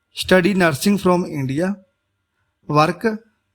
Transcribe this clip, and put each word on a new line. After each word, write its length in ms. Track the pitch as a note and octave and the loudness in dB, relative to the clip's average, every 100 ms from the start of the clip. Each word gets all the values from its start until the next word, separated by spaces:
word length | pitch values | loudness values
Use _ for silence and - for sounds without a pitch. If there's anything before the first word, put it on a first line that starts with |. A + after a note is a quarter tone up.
| _ - | _ -8
study 380 | - F#3 F3+ F#3+ | 0 2 2 2
nursing 440 | E3+ C#3 G3+ G3+ | 0 0 -2 0
from 240 | F3+ F3+ F3+ D3+ | 0 0 -2 -6
India, 320 | C3 C#3 F#3 G3+ _ _ _ _ _ _ _ _ - | -6 -4 -4 -6 _ _ _ _ _ _ _ _ -2
work 420 | D3+ D#3+ E3+ A3+ G#3+ _ _ _ | 2 2 0 -4 -6 _ _ _